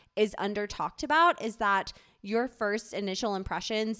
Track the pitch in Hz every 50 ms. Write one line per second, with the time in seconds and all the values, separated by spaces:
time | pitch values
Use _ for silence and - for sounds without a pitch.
0 | - _ - 208 214 202 - - 190 202 208 208 208 202 - - 156 165 - -
1 | 311 254 302 320 339 349 - - - 233 214 - 220 202 196 190 - - - -
2 | - _ _ _ - 196 220 226 247 254 - - 220 202 208 220 - - - 202
3 | 202 190 190 - 247 214 196 190 190 - 175 180 - - 226 214 220 220 220